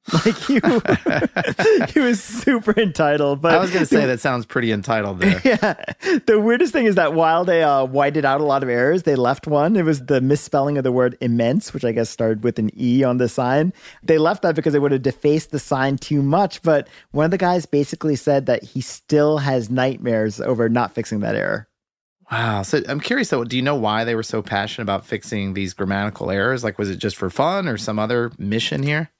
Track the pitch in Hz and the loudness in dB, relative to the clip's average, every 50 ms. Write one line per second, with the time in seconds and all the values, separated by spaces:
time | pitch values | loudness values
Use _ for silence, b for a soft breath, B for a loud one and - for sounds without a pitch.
0 | _ - 165 160 - 220 214 - - - 277 226 - 339 247 226 - - - - | _ -2 -2 0 0 0 -2 -2 -2 0 0 2 2 2 2 2 2 0 0 0
1 | - 349 - - - - - 180 - - - - 349 453 427 302 - - - 311 | 0 -2 -2 -2 -2 -4 -4 -4 -4 -4 -2 0 2 4 4 2 2 0 0 0
2 | 262 240 240 190 - - 214 240 - 277 262 233 - 214 208 - 226 185 147 - | 2 2 0 -2 -4 -8 -10 -2 0 0 0 2 0 0 2 2 0 0 0 0
3 | 156 147 147 143 147 143 143 139 151 170 165 170 190 180 180 175 156 - - 151 | 2 2 2 2 2 0 0 0 2 2 4 4 2 2 0 0 2 2 2 2
4 | 143 131 127 113 - 143 127 120 110 - - 135 117 113 107 104 92 - 113 110 | 2 2 0 0 -2 -2 -2 -2 -4 -4 -4 -2 0 0 0 -2 -2 -2 0 0
5 | 101 101 95 90 95 101 90 87 - 262 220 - - 202 - - - - 175 B | 0 -2 -2 0 2 2 2 2 2 2 2 2 0 -2 -2 -4 -10 -14 -14 B
6 | B 381 359 233 - - 214 214 208 226 233 247 359 262 - 277 233 214 190 175 | B 0 0 2 2 2 4 4 4 2 2 2 2 0 2 2 2 4 4 4
7 | 165 147 160 160 165 160 160 170 180 185 170 165 160 147 143 135 135 131 131 143 | 2 2 2 2 2 4 2 2 2 2 2 4 4 4 2 2 0 0 2 0
8 | 143 143 147 156 139 135 135 143 151 147 135 139 135 127 120 120 123 143 170 185 | 2 2 2 0 2 2 2 2 2 2 0 0 0 0 0 2 2 2 2 2
9 | - 160 139 127 123 123 139 - - 156 147 143 151 175 226 196 165 160 151 135 | 2 0 2 2 2 2 0 -2 -2 0 0 2 2 2 2 2 2 2 0 0
10 | 123 131 143 127 127 135 147 147 - - - 143 135 147 147 139 131 131 123 127 | 0 0 0 2 2 2 0 0 0 -2 0 0 0 0 0 0 0 0 2 2
11 | 127 123 - - 131 120 117 120 117 117 143 214 - - - 135 - 117 110 120 | 2 0 0 -2 -2 0 0 2 2 2 0 0 -2 -6 -6 -4 -4 -2 -2 -2
12 | 113 - - - 117 113 110 104 110 120 - - 107 107 - - 123 120 123 135 | -2 -4 -4 -2 -2 0 0 0 -2 -2 -2 -2 -2 -4 -4 -2 0 0 2 2
13 | 135 123 123 123 123 113 - 139 123 123 135 147 160 185 B B B B B B | 2 2 2 0 0 0 0 -2 0 2 2 2 0 0 B B B B B B
14 | - - 160 156 156 170 208 - - 175 156 165 - 160 147 143 143 143 139 131 | 0 2 4 4 4 2 2 0 0 0 0 0 0 0 2 2 2 2 0 0
15 | 127 135 - - - 147 151 160 - - - 139 - - 147 131 131 139 139 - | 0 -2 -2 0 0 0 2 0 -2 -4 -8 -8 -4 -4 -2 0 0 0 -2 -4
16 | - - 151 143 139 139 151 190 202 185 - - - - - 139 - B B B | -4 -2 -2 0 2 2 2 2 2 0 -4 -2 0 2 2 2 0 B B B
17 | B B - 143 156 170 190 180 185 175 180 180 147 - - 143 143 - - - | B B -2 0 0 0 0 0 2 2 0 0 -2 0 0 0 0 -2 -4 -4
18 | - 156 143 120 - 147 143 139 135 131 120 - - - - 135 120 - - - | -2 -2 -2 0 0 2 2 2 2 0 -2 -2 -4 -6 -8 -8 -8 -8 -12 -16
19 | - - 151 147 147 151 156 147 139 143 135 127 113 104 127 127 127 135 127 - | -4 0 2 4 4 4 2 2 0 0 0 -2 -2 -2 0 0 0 0 -2 -4
20 | - 120 113 110 110 107 101 - 107 117 127 110 117 113 117 123 117 - - 120 | -2 -2 0 0 0 -2 -4 -4 -4 -2 0 0 2 2 2 0 0 -2 -4 -6
21 | 110 - 110 107 104 110 104 107 - 50 - 113 110 _ _ _ _ _ _ _ | -6 -4 -4 -4 -2 -2 -2 -2 -2 -4 -4 -6 -8 _ _ _ _ _ _ _
22 | _ _ _ _ _ - 113 113 117 117 107 101 95 - 156 143 - - 135 151 | _ _ _ _ _ -8 -6 -4 -2 -2 -2 -4 -2 -2 -2 -2 -2 -4 -6 -6
23 | - - 240 277 220 - 156 123 120 113 123 127 127 143 147 131 107 104 107 110 | -4 -4 -2 -2 -2 -2 -2 -4 -2 -2 -4 -2 0 0 0 0 0 0 0 0
24 | 113 117 117 110 113 - - 107 101 - 107 101 101 104 - - 110 101 98 - | 0 -2 -2 -4 -4 -4 -6 -6 -4 -4 -4 -4 -4 -4 -6 -6 -4 -4 -4 -4
25 | - - 117 101 - - 117 104 98 98 92 98 98 90 - - 98 95 98 98 | -4 -6 -8 -8 -6 -8 -6 -4 -4 -4 -4 -4 -6 -6 -6 -6 -4 -2 -2 -2
26 | 101 104 - - - - 95 98 98 123 131 120 117 107 - - 107 98 95 - | -2 -4 -6 -6 -4 -2 -2 0 0 0 0 -2 -4 -6 -4 -4 -4 -4 -4 -4
27 | - 104 - - 98 90 - - 139 170 190 196 185 151 113 101 110 113 107 107 | -6 -6 -4 -4 -6 -4 -2 0 0 0 0 -2 -2 -4 -4 -4 -4 -4 -4 -2
28 | 107 110 123 120 120 117 - - - 101 107 117 - - 151 143 139 147 151 156 | -2 0 0 -2 -2 -4 -6 -8 -4 -4 -2 -2 -2 -2 -4 -2 -2 -2 -2 -2
29 | 165 - _ | -4 -6 _